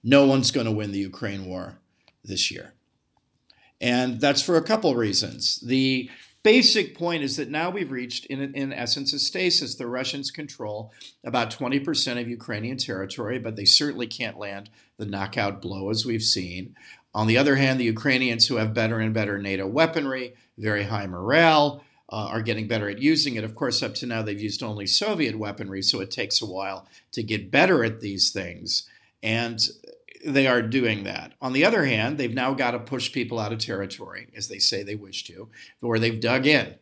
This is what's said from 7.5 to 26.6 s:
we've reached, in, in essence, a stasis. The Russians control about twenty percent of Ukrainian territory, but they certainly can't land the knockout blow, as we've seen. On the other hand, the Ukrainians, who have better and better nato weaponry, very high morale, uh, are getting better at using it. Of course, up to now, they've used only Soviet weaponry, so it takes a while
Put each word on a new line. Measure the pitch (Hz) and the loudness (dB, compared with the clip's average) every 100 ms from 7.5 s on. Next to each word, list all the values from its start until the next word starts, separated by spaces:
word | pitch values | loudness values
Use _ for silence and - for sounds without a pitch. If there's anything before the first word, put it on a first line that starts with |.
| 151 175 | -2 -2
we've | 196 151 | -4 -6
reached, | 131 123 - - | -6 -6 -8 -8
in, | 135 139 139 | -6 -6 -6
in | 139 | -6
essence, | - 226 - 139 | -4 -4 -4 -4
a | 143 | -4
stasis. | - 185 185 - 123 - | -4 -2 0 0 -2 -8
The | 120 | -6
Russians | 127 131 143 135 | -4 -6 -6 -8
control | - 147 - 107 104 113 _ - _ | -10 -14 -10 -10 -8 -12 _ -20 _
about | 127 120 113 | -4 -2 -2
twenty | - 127 139 | -4 -2 -2
percent | 139 147 - 120 | -2 -2 -2 -4
of | 117 | -6
Ukrainian | 117 - 107 113 131 | -10 -8 -6 -6 -6
territory, | - 95 98 - 107 123 | -6 -6 -6 -8 -6 -6
but | 113 107 | -6 0
they | 104 | 4
certainly | - 147 123 117 | 4 2 -2 -6
can't | - 113 90 | -4 -8 -6
land | 101 98 104 _ _ - | -10 -10 -14 _ _ -10
the | 107 | -8
knockout | 98 98 107 101 98 | -4 -4 0 -2 -2
blow, | - 98 98 | -8 -6 -2
as | 110 127 | -2 -2
we've | 113 | -2
seen. | 110 98 90 92 92 - - - _ | 0 0 -2 -8 -12 -16 -20 -20 _
On | 104 110 | 0 4
the | 117 | 6
other | 143 135 | 6 6
hand, | 135 131 | 4 4
the | |
Ukrainians, | 120 113 139 127 127 113 - | 0 2 2 2 2 2 2
who | 120 | 2
have | 107 | 0
better | 110 110 113 | 2 0 0
and | 110 | 0
better | 110 104 101 | 0 0 -2
nato | 101 98 98 | -2 -4 -2
weaponry, | 127 160 165 139 131 123 - _ - | 2 2 2 -2 -4 -6 -12 _ -6
very | 107 104 | -2 0
high | 101 107 98 | -2 -4 -4
morale, | 90 98 151 165 156 147 139 _ _ - | -4 2 6 8 8 4 0 _ _ -10
uh, | 107 104 | -6 -4
are | 113 | -2
getting | 110 107 107 | -2 -2 -2
better | 113 104 | -2 -2
at | 104 | 2
using | 139 160 143 113 | 4 4 2 -2
it. | |
Of | 110 | -6
course, | - 135 113 | -4 -2 0
up | 113 - | -2 -4
to | 123 | -4
now, | 113 | -4
they've | 104 101 | -4 -4
used | 104 - | -4 -4
only | 117 104 98 | -6 -6 0
Soviet | - 208 190 131 107 | 0 0 0 -2 -2
weaponry, | 104 101 101 95 | -6 -6 -8 -2
so | 95 - | -2 -2
it | 95 | -4
takes | - 101 - | -6 -2 -2
a | 107 | -2
while | 92 | -6